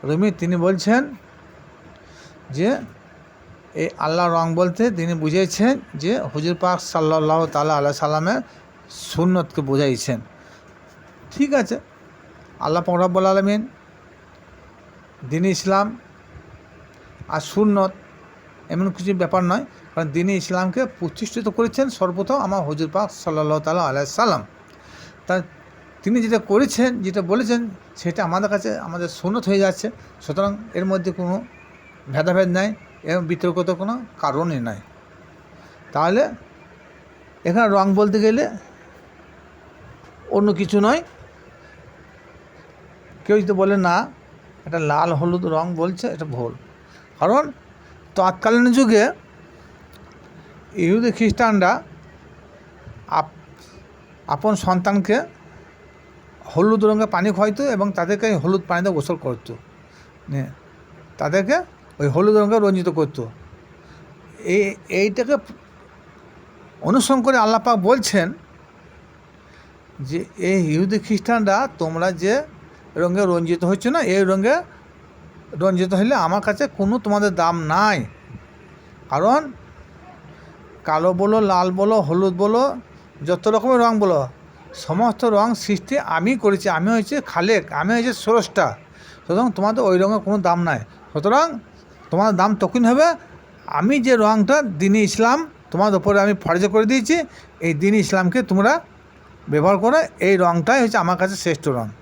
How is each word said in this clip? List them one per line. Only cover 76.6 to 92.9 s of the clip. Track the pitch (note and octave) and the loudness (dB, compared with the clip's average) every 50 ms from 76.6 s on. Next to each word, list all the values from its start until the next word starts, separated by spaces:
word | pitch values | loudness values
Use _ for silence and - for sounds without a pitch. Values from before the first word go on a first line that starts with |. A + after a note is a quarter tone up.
| - F#3 | -2 -6
কোনো | - - G3 G3 A3+ B3 | -2 -2 -2 0 0 -2
তোমাদের | G3+ G#3+ G3+ G#3 G#3 G#3 F3+ | 0 0 0 2 2 0 0
দাম | E3+ E3+ E3 E3+ E3+ D#3+ | 2 0 0 0 -2 -2
নাই।" | D3+ D#3 F3+ G#3 G#3+ G3+ D#3 A#2 - - - - - - - - - - - - - - - - - - - - - | -2 0 2 2 2 2 0 -4 -8 -10 -20 -20 -20 -20 -20 -20 -20 -20 -20 -20 -20 -20 -20 -20 -20 -20 -20 -12 -6
কারণ | C#3 C#3+ E3+ G#3 B3+ D4 D#4+ C#4+ A#3+ - - - - - - - - - - - - - - - - - - - - - - - - - - | -4 0 2 2 2 2 0 -4 -14 -18 -20 -20 -20 -20 -20 -20 -20 -20 -20 -20 -20 -20 -20 -20 -20 -20 -20 -20 -20 -20 -20 -20 -20 -14 -6
কালো | - D#3 D#3 E3 F3+ F#3 | -2 -2 0 2 0 0
বলো, | F3 G3 G3+ G#3+ A3 | 2 0 2 2 2
লাল | G#3+ G3 F#3+ F3+ F3+ F#3 | 2 2 2 2 2 0
বলো, | F#3 F#3 G3 G#3 A3 A3 | 0 0 0 2 2 2
হলুদ | F3+ C#3+ E3 F3+ G3 F#3+ F3+ | 2 0 0 0 0 0 0
বলো, | F3 G3 G#3 A3 A#3 C4 C#4 - B3+ - - - - - - - - C#3+ | 0 0 2 2 2 0 0 -2 -6 -14 -20 -20 -20 -20 -20 -18 -12 -4
যত | D3+ F3+ F3 - A3 | -4 -4 0 0 0
রকমের | A3 A3 G#3+ B3 C4 B3 | 0 2 2 2 2 4
রং | A#3 A#3 A3+ G#3+ | 4 4 2 2
বলো, | G#3 F#3+ F3 D3+ C3+ B2+ - - - - - - - - - | 2 2 2 2 0 -2 -8 -16 -20 -20 -20 -20 -20 -20 -20
সমস্ত | - - - D#3+ F3+ A3+ A#3+ G#3 - - | -18 -8 -6 -2 0 0 0 0 0 0
রং | A#3 G#3+ G3+ G#3 A#3 A#3+ | 0 2 2 2 2 0
সৃষ্টি | - - - G#3 F#3 - - C4+ C#4+ | -4 -2 -2 -2 -4 -2 -4 -4 -4
আমি | - - D#3+ D#3+ E3+ G#3+ C4+ | -4 -2 -4 -2 0 0 -2
করেছি। | A#3 - G#3 G3 F#3 - G#3 | 2 2 0 0 2 0 -2
আমি | F3 D#3+ E3+ G3+ | -2 0 0 2
হচ্ছে | A3+ A3+ G#3 - C#4+ D4 | 0 0 0 -2 -4 -4
খালেক, | - - - E3+ F3 G3+ A3+ G3+ - - - | -4 -4 -2 -2 2 2 2 2 0 -2 -6
আমি | C#3+ D#3 F#3 A3+ | -4 -2 0 0
হচ্ছে | A#3 A#3 B3+ A#3+ | 0 0 -2 -4
স্রষ্টা। | - - G#3 A3+ A#3+ F#3+ - - - E3+ C3 G#2+ - - - - - - - - - - - | -4 -2 2 2 2 2 0 0 0 0 0 0 -6 -16 -20 -20 -20 -20 -20 -20 -20 -6 -2
সুতরাং | E3+ F#3+ A#3+ B3 | 0 0 0 0
তোমাদের | G3 - F#3+ G#3 A3+ A3+ B3 | 0 0 -2 0 0 2 2
ওই | G3+ F#3 F3+ | 2 4 4
রঙের | F#3+ G3 A3 G#3+ | 4 2 0 0
কোনো | G#3+ F#3+ G#3 G#3 | 0 -2 -2 0
দাম | F3+ F3+ E3+ F3 F3 | 2 0 0 2 0
নাই। | E3 D3 A#2 G#2+ - - - - - - | -2 -2 -4 -4 -12 -18 -20 -20 -8 -8
সুতরাং | D3+ D3 G3+ A3+ C#4 D#4+ E4 D4 A3+ - - - - - - - - - - | -2 0 2 2 2 2 0 -2 -10 -14 -18 -20 -20 -20 -20 -20 -20 -10 -4
তোমাদের | - E3+ G3+ A3 G#3 | -2 0 2 2 2
দাম | F3 F#3 G#3+ G#3+ | 2 2 2 2
তখন | G3+ - F#3 - B3+ A#3+ | 0 -2 -2 0 2 4
হবে | A3+ | 4